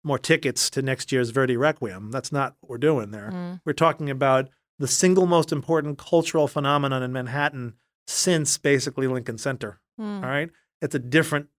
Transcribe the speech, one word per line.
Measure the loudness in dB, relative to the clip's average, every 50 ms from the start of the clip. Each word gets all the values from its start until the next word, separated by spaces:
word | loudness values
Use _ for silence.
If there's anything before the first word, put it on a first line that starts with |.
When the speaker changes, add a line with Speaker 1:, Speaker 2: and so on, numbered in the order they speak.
| _
Speaker 1:
more | -2 -2 -2
tickets | 2 2 2 2 2 -2 -2 -2 -4 -2
to | -2 -2
next | -2 -2 -4 -4 -4 -2
year's | 0 0 0 2
Verdi | 2 0 2 2 2
Requiem. | 2 2 2 2 _ -6 -8 -8 -10 -12 -8
That's | -8 -8 -8 -4
not | -2 -2 -2 -2 -6 _
what | -16 -12
we're | -6
doing | 0 2 2 2 2 -2 -6
there. | -10 -10 -10 -10 -8
Speaker 2:
Mm. | -8 -8 -10 -12 -8 _
Speaker 1:
We're | -6 0
talking | 2 2 2 2 0 -4 -6
about | -2 2 4 4 4 4 2 -2 _ _ _ _ _ -6
the | -4
single | -2 0 2 4 4 6 6 4
most | 6 4 4 4 2
important | -2 -4 0 0 0 0 0 -2 -8
cultural | -10 -4 2 2 2 2 2 2 2 2
phenomenon | 2 0 -2 0 2 2 2 2 0 0 -2 -4
in | -4 -4
Manhattan | -6 -6 -4 -2 0 -2 -2 -2 -4 -10 -10 -12 _ _ _ _ _ _
since | -6 -4 -2 2 2 2 2 2 0 -2
basically | 0 2 2 2 4 2 -2 -4 -2 -2
Lincoln | 0 -2 -2 -4 -6 -10 -6
Center, | -4 -6 -4 -4 -8 -10 -10 _ _ _ _ -10
Speaker 2:
Mm. | -8 -8 -6 -6 -4
Speaker 1:
all | -4
right? | -2 -4 -4 -6 _ _ _ _ _ _
It's | -6 -4 -4
a | -4
different | -4 2 2 2 2 4 -2 -4 -4 _ _